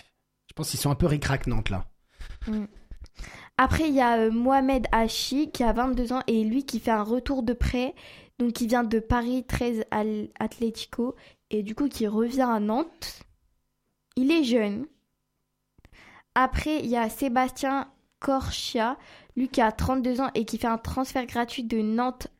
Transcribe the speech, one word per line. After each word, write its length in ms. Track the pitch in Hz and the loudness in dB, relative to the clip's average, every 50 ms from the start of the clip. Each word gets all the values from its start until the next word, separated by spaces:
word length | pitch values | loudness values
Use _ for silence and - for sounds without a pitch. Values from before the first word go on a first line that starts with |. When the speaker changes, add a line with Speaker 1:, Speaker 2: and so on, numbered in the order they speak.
| - _ _ _ _ _ _ _ _ | -20 _ _ _ _ _ _ _ _
Speaker 1:
je 60 | - - | -16 -10
pense 160 | - 151 - | -8 -6 -6
qu'ils 80 | - 113 | -4 -2
sont 100 | - 143 | 0 0
un 60 | 143 | 2
peu 100 | - 175 | 2 2
ric-rac, 380 | 156 151 143 - - 135 135 - | 2 2 0 0 0 -2 0 0
Nantes, 240 | 127 117 113 110 - | 0 0 0 0 0
là. 160 | 98 90 - - - _ _ _ _ - - - - - - | -2 -2 -4 -8 -12 _ _ _ _ -16 -14 -14 -12 -10 -6
Speaker 2:
Mm. 160 | 220 214 214 202 208 - - - _ - - - - - - - - - - - - _ | -4 -4 -4 -4 -8 -12 -20 -20 _ -18 -18 -18 -18 -14 -14 -14 -14 -14 -18 -20 -6 _
Après, 320 | - 262 262 - - 320 311 | 2 2 2 2 2 2 2
il 40 | 269 | 4
y 80 | 269 | 4
a, 160 | 240 233 233 | 4 4 4
euh, 140 | 226 220 226 | 4 4 2
Mohamed 560 | 226 233 240 262 269 269 262 262 269 262 - - - | 2 2 2 4 4 4 4 4 2 0 2 2 2
Hachi, 580 | 226 226 226 - - - - 262 285 311 302 | 2 2 2 0 -4 -4 -2 0 -2 -2 -2
qui 100 | - - 240 | -2 0 2
a 100 | 220 214 | 2 2
vingt-deux 400 | 226 247 262 254 240 233 226 247 | 2 0 0 0 -2 -2 -2 -2
ans, 80 | 262 - | -2 0
et 180 | - 233 220 220 | 2 2 2 2
lui 200 | 220 226 277 269 | 2 0 0 -2
qui 140 | - - 220 | -2 -6 -4
fait 120 | - 247 | 0 0
un 120 | 220 208 208 | 0 0 0
retour 400 | 214 233 254 247 - 277 262 233 | 0 -2 -2 0 -2 -2 0 0
de 80 | 240 233 | 0 0
prêt. 400 | 240 - - - 247 247 285 - - - - - - - - _ - | 0 0 0 0 0 -2 -4 -6 -10 -18 -20 -20 -20 -20 -18 _ -2
Donc, 220 | 240 240 233 - | 0 0 0 0
il 60 | 240 | 0
vient 180 | 214 247 247 240 | 2 2 2 2
de 140 | 214 226 220 | 2 0 -2
Paris 440 | 220 - 247 240 233 240 254 254 247 | 0 2 0 0 2 0 -2 -2 -4
treize 380 | - - - 247 240 233 220 220 - | -4 -4 -2 -2 -2 -2 -2 -4 -2
Al-, 380 | - 214 214 220 214 214 214 220 - - | -2 -2 0 -2 -2 -4 -6 -8 -6 -6
Atlético, 760 | 220 220 - - 226 226 226 - - - - - 233 254 - - - - - _ _ _ | -6 -6 -4 -2 -4 -4 -4 -6 -12 -8 -4 -4 -4 -4 -4 -8 -18 -20 -20 _ _ _
et 100 | - 214 196 | -4 -4 -2
du 120 | 214 220 | -4 -2
coup, 140 | - 285 269 | -2 -2 -2
qui 180 | - - 220 | 0 -2 -2
revient 400 | 208 214 220 233 240 254 262 254 240 | 0 2 2 0 2 2 2 2 2
à 120 | 226 214 | 2 2
Nantes. 640 | 208 208 220 269 330 - - _ - - - - - - _ _ _ _ _ _ _ _ _ _ _ _ _ _ _ _ _ | 2 0 0 0 -2 -4 -8 _ -14 -14 -14 -16 -20 -20 _ _ _ _ _ _ _ _ _ _ _ _ _ _ _ _ _
Il 160 | 254 262 277 | 0 2 4
est 140 | 330 330 285 | 4 4 4
jeune. 400 | 233 240 233 214 208 202 226 277 - _ _ _ _ _ _ _ _ _ _ _ _ _ _ _ _ _ _ - _ - - - - - - _ _ _ | 4 4 2 2 0 -2 -6 -8 -12 _ _ _ _ _ _ _ _ _ _ _ _ _ _ _ _ _ _ -20 _ -20 -20 -20 -20 -20 -20 _ _ _
Après, 440 | - 262 254 - - - 302 311 302 | 2 2 2 2 -2 0 0 0 0
il 60 | - | 0
y 80 | 233 240 | 0 0
a 140 | 233 226 220 | 0 0 -2
Sébastien 800 | - - 277 269 233 254 254 254 254 - 285 269 269 277 262 - _ _ _ _ _ _ | -2 -2 -2 0 2 2 0 0 -2 -2 -2 0 0 -2 -4 -6 _ _ _ _ _ _
Corchia, 760 | - 277 269 269 - - - - - - - - - 233 285 - - - - - - - _ | -2 0 0 0 0 -4 -6 -6 -6 -4 -2 0 0 0 -2 -6 -10 -20 -20 -20 -20 -8 _
lui 120 | 240 262 254 | -2 -2 0
qui 120 | - 269 | 4 4
a 100 | 226 220 | 4 4
trente-deux 480 | 220 - - 254 262 262 233 254 247 240 | 2 0 0 0 2 2 2 0 0 0
ans 80 | 269 247 - | -2 0 0
et 80 | - 220 | -2 -2
qui 120 | - 233 | -2 -2
fait 100 | 220 - | -2 0
un 100 | 233 226 | 0 0
transfert 480 | 226 - - - 262 262 - - 262 240 | -2 -4 -6 -4 -4 -4 -2 -4 -4 -4
gratuit 380 | 233 - 240 240 240 - 277 240 | -2 -2 -4 -4 -2 -4 -8 -6
de 180 | 226 233 220 | -2 -2 0
Nantes 460 | 214 214 220 233 247 254 254 - - - - | 0 0 0 0 0 -2 -4 -6 -12 -16 -8